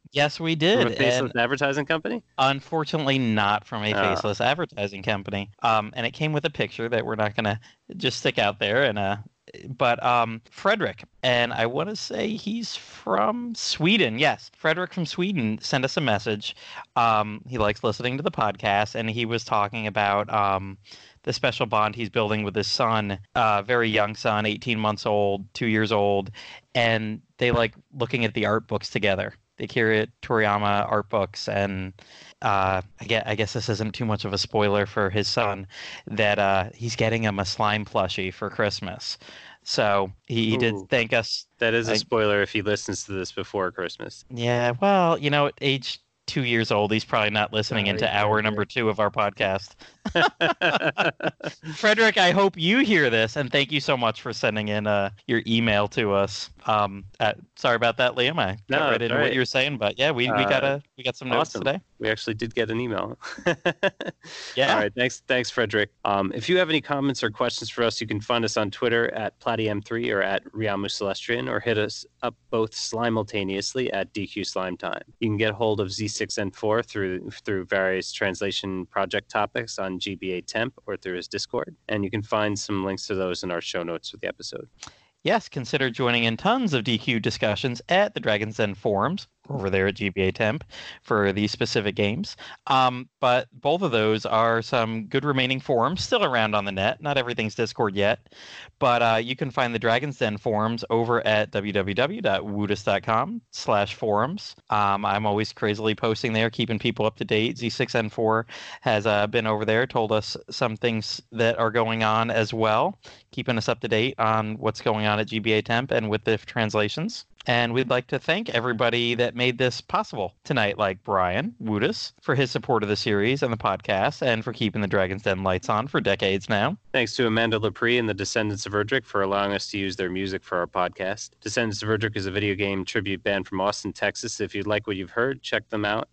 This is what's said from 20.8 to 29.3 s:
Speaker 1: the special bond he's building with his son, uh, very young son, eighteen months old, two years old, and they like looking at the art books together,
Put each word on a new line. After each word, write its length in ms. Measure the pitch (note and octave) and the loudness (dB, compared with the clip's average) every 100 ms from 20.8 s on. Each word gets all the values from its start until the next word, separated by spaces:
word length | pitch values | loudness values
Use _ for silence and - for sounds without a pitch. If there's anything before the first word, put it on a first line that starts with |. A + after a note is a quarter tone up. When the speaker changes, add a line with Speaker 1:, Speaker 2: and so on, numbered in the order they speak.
| - - - _ | -18 -20 -20 _
Speaker 1:
the 100 | - | -6
special 340 | - C3+ A2+ A#2+ | -2 -2 0 0
bond 280 | G#2+ G#2+ G#2 | 2 2 0
he's 140 | G#2+ | -4
building 320 | A#2 G#2+ G#2+ | 0 0 0
with 100 | G#2 | 0
his 140 | G#2+ G2+ | -2 -2
son, 500 | - A#2+ A2+ G#2 F#2+ - | 0 2 2 0 -6 -4
uh, 280 | B2+ A2+ G#2 | 0 2 2
very 260 | G2+ B2 A2+ | 2 2 2
young 260 | G#2+ G#2 | 2 0
son, 320 | A2 A#2 G#2+ G#2+ | 0 0 2 0
eighteen 320 | G#2+ - A2 | -2 -2 0
months 260 | G#2+ G2+ A2 | 0 0 0
old, 460 | G#2 G2+ G2 G2 | 2 2 0 -6
two 120 | - A#2+ | -4 0
years 240 | A2 G#2+ | 2 4
old, 400 | A2 G2+ G2+ G2 - - - - | 2 2 2 -2 -10 -18 -20 -4
and 460 | - A#2 A2+ A2 G#2+ - - | 2 4 2 0 -6 -12 0
they 120 | B2 | 2
like 240 | A#2 A2+ - _ C#3 | 4 2 -2 _ -6
looking 260 | A#2 B2 | -2 0
at 80 | A2+ | 0
the 120 | A2 G2+ | 0 0
art 220 | A2 - | 0 0
books 220 | G#2 - | -4 -4
together, 440 | A#2+ G2+ F#2+ G#2 | 0 2 2 -2